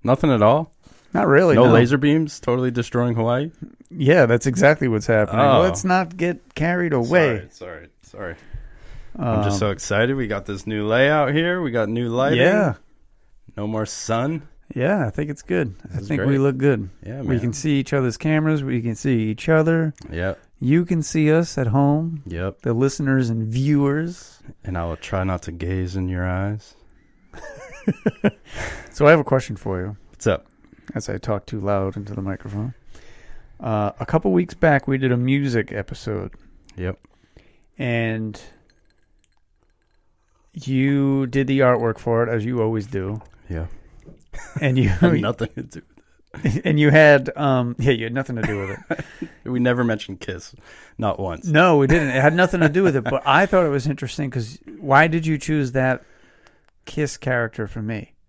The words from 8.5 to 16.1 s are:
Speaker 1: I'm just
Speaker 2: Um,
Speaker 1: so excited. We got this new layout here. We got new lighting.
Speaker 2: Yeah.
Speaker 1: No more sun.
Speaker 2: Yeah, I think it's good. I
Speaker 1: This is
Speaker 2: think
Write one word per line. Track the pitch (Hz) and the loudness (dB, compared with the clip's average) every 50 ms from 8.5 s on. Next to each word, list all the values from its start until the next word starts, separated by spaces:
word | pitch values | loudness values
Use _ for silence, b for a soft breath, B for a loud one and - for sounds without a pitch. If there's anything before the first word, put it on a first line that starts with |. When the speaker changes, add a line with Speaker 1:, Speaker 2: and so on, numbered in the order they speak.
| b b b b b b b b b b b b b | b b b b b b b b b b b b b
Speaker 1:
I'm | - - 120 113 107 104 | -6 -4 -2 -2 0 0
just | 101 101 | 0 0
Speaker 2:
Um, | 98 | 0
Speaker 1:
so | 107 104 | -2 -2
excited. | 95 - - - 104 104 117 123 139 | -4 -6 -6 -2 0 0 0 0 0
We | 135 123 | -4 -4
got | 101 104 98 98 | -4 -6 -6 -6
this | - 101 92 - | -8 -10 -8 -8
new | 107 110 107 104 | -6 -6 -4 -2
layout | 107 113 123 135 143 151 151 143 131 143 | 0 2 2 4 4 2 2 0 0 0
here. | 156 165 175 180 185 | 0 0 -2 -2 -4
We | 170 135 | -4 -4
got | 117 117 110 101 | -2 -2 -2 -2
new | 113 120 120 117 | -2 -4 -4 -2
lighting. | 113 123 131 143 135 120 | -2 0 0 0 2 4
Speaker 2:
Yeah. | 131 175 196 214 196 151 98 - - _ _ _ _ _ _ _ _ _ _ - _ - - | 4 4 4 2 0 0 -2 -6 -12 _ _ _ _ _ _ _ _ _ _ -20 _ -18 -12
Speaker 1:
No | 104 104 | -8 -8
more | 107 110 107 110 | -6 -4 -4 -6
sun. | - - - - - 113 113 127 147 165 156 - - - - _ _ - | -6 -8 -12 -6 -4 -2 -2 -2 -2 -4 -6 -10 -14 -20 -20 _ _ -6
Speaker 2:
Yeah, | - 123 160 208 - 139 | -2 0 0 0 0 -2
I | 107 | -4
think | - - 147 147 | -4 -6 -6 -6
it's | 147 - | -8 -12
good. | - - 185 180 147 110 95 - - | -6 -4 -2 -2 -2 -2 -6 -12 -16
I | - - | -10 -10
Speaker 1:
This | - 101 | -10 -6
is | |
Speaker 2:
think | 101 | -4